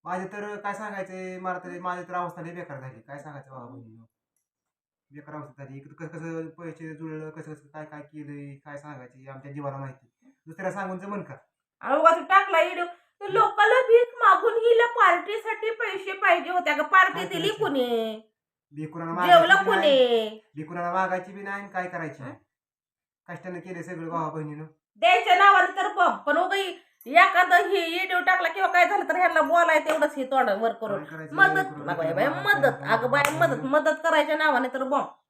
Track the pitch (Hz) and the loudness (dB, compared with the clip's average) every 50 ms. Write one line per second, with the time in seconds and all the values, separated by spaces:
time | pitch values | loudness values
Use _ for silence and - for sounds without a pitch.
0 | _ 165 180 185 190 185 196 208 202 208 208 202 202 202 196 202 214 208 196 190 | _ -8 -8 -8 -8 -10 -10 -12 -12 -10 -12 -10 -8 -10 -8 -8 -10 -12 -10 -10
1 | 185 185 190 185 185 185 185 185 185 185 180 180 180 180 175 175 180 180 175 175 | -12 -12 -12 -12 -12 -12 -12 -8 -8 -8 -8 -8 -10 -12 -14 -10 -8 -8 -8 -8
2 | 175 175 180 180 180 160 160 180 160 170 175 180 165 - 143 135 127 131 113 110 | -10 -8 -8 -8 -6 -8 -10 -12 -14 -14 -12 -14 -14 -14 -14 -14 -14 -16 -18 -20
3 | _ - 139 147 - 156 143 139 135 135 135 127 120 123 135 - 117 110 110 113 | _ -18 -18 -16 -16 -16 -18 -18 -20 _ -20 -20 -18 -18 -20 -20 -20 -20 -20 -20
4 | 113 _ _ _ _ _ _ _ _ _ _ _ _ _ _ _ _ _ _ _ | -20 _ _ _ _ _ _ _ _ _ _ _ _ _ _ _ _ _ _ _
5 | _ _ 139 147 143 151 151 151 135 - _ - 139 131 135 139 139 143 147 _ | _ _ -20 -20 -20 -16 -16 -16 -16 -16 _ -20 -18 -16 -16 -18 -18 -20 -18 _
6 | 165 151 160 160 156 165 165 165 165 160 - - 170 165 156 160 160 160 156 151 | -16 -14 -14 -12 -12 -10 -10 -10 -10 -12 -14 -16 -16 -16 -16 -14 -16 -16 -14 -12
7 | 160 160 156 156 156 156 151 156 151 151 156 147 _ _ _ 156 151 - 151 147 | -12 -12 -12 -12 -12 -14 -14 -16 -16 -16 -18 -20 _ _ _ -18 -18 -16 -18 -20
8 | 143 _ - 151 147 143 143 143 143 143 139 139 _ 151 143 143 143 147 143 127 | -20 _ -18 -18 -16 -16 -16 -16 -16 -16 -18 -20 _ -18 -18 -16 -16 -16 -18 -18
9 | 127 123 _ 131 131 139 135 131 131 143 139 147 143 139 135 139 135 131 131 _ | -20 -20 _ -20 -20 -20 -20 -18 -18 -14 -12 -10 -10 -8 -8 -8 -12 -12 -14 _
10 | _ _ _ _ _ _ _ _ _ 156 160 - 185 185 175 202 190 185 185 175 | _ _ _ _ _ _ _ _ _ -20 -14 -6 -6 -6 -6 -6 -8 -8 -8 -10
11 | 190 202 202 190 - - 131 - _ _ _ _ _ _ _ _ - 220 269 311 | -10 -10 -10 -10 -10 -12 -16 -20 _ _ _ _ _ _ _ _ -2 0 2 6
12 | 320 330 330 339 294 - 381 392 392 392 339 320 349 349 359 349 349 349 - _ | 6 6 4 4 2 4 4 4 6 6 2 2 2 2 -2 -4 -6 -6 -8 _
13 | _ _ _ _ 403 392 370 381 403 415 - 415 415 427 494 508 - 440 466 480 | _ _ _ _ -10 -2 2 2 2 2 4 4 4 6 6 4 6 8 6 6
14 | 494 - - 466 453 403 370 370 427 466 427 466 453 480 466 453 480 480 466 349 | 6 4 0 2 4 4 4 6 2 0 0 2 4 4 6 6 4 2 4 4
15 | 403 370 339 349 349 392 415 453 440 440 427 - 427 453 453 453 466 415 381 370 | 4 4 4 2 -2 -6 -8 -8 -6 -6 -6 -4 -4 -6 -4 -4 -6 -6 -6 -8
16 | - 370 381 - 415 381 339 349 269 339 370 359 349 302 294 285 302 302 392 370 | -8 -8 -6 0 2 2 2 2 0 -2 -2 -2 0 0 -2 -2 0 4 6 6
17 | 370 349 - - 370 - 381 339 339 403 440 - 427 359 285 269 247 240 240 226 | 6 4 2 -4 -6 -6 -6 -2 -2 -2 -2 -2 -2 -2 0 -2 -2 0 -2 -2
18 | 226 220 214 220 _ _ _ _ _ _ _ _ _ _ 143 147 311 311 - 170 | -2 -4 -8 -12 _ _ _ _ _ _ _ _ _ _ -12 -12 -12 -12 -10 -10
19 | - 330 - 180 180 349 359 330 330 349 381 392 392 381 403 381 311 294 277 262 | -8 -6 -4 -2 6 8 8 8 8 6 4 4 4 2 2 2 4 4 4 4
20 | 254 240 233 220 220 214 220 220 _ _ _ 147 156 156 170 175 175 175 175 190 | 4 4 2 0 -2 -4 -10 -14 _ _ _ -16 -14 -12 -8 -6 -6 -4 -2 -2
21 | 190 185 185 185 185 196 190 196 202 196 196 202 202 196 - 185 180 175 175 160 | -2 -2 -4 -6 -6 -12 -16 -14 -12 -12 -12 -12 -12 -10 -8 -8 -8 -8 -8 -10
22 | 160 147 139 - - 127 311 _ _ _ _ _ _ _ _ _ _ _ _ _ | -10 -10 -12 -14 -16 -18 -18 _ _ _ _ _ _ _ _ _ _ _ _ _
23 | _ _ _ _ _ - 175 - - 185 180 175 170 185 185 170 160 175 180 160 | _ _ _ _ _ -18 -18 -16 -14 -14 -14 -14 -14 -14 -14 -12 -12 -12 -12 -10
24 | 165 165 170 165 160 151 156 160 151 151 151 151 156 156 _ _ _ _ _ _ | -10 -6 -6 -6 -6 -6 -8 -8 -10 -10 -12 -14 -16 -18 _ _ _ _ _ _
25 | - 349 359 427 440 392 359 370 392 403 403 359 359 359 - 392 370 415 - 392 | 2 2 2 2 4 2 4 6 8 6 8 6 4 2 0 -4 -4 -4 0 2
26 | 359 302 208 - - - 294 330 359 359 392 392 392 359 339 - _ _ _ _ | 0 0 0 -2 -2 0 0 0 0 0 -2 -2 -4 -4 -8 -14 _ _ _ _
27 | _ 233 277 339 370 381 370 349 359 349 359 359 415 349 392 349 339 330 330 359 | _ 2 6 6 6 6 6 2 4 4 4 4 4 2 0 -2 0 -2 -2 -4
28 | 370 370 370 359 - 370 370 370 359 330 339 392 381 - - 349 349 349 415 392 | -2 0 0 0 2 2 2 2 0 -2 -2 0 -2 2 4 4 4 4 4 -2
29 | 330 269 311 359 370 339 330 320 302 277 330 339 339 320 320 302 302 302 311 311 | -2 -2 0 2 2 2 4 2 2 4 4 4 4 4 4 2 2 0 0 0
30 | 294 294 - 277 262 254 269 262 247 220 196 208 226 226 220 - 220 208 202 190 | 0 0 0 -4 -4 0 0 2 2 2 0 0 0 -2 -2 -4 -6 -6 -6 -6
31 | 151 - - - 160 - 294 370 381 381 381 381 381 - - - - 180 - 165 | -8 -12 -14 -14 -14 -6 4 4 4 4 4 0 -2 -4 -8 -10 -6 -6 -4 -2
32 | 160 160 165 185 233 285 311 - - - 415 - - 240 - - - - 220 226 | -2 -2 0 0 0 0 -2 -2 0 0 2 2 2 0 0 -2 -2 -2 -2 0
33 | 240 247 262 285 277 277 302 320 339 320 269 - 269 262 277 302 277 311 302 302 | 0 0 0 2 0 0 0 0 0 0 0 -2 -2 0 0 2 2 2 -2 0
34 | 320 330 320 302 294 302 302 311 311 302 277 247 262 254 - 262 262 254 285 262 | -2 0 2 2 2 0 -2 0 0 2 2 2 -2 -2 -4 -6 -4 -2 -2 -2
35 | - - - _ _ | -4 -6 -12 _ _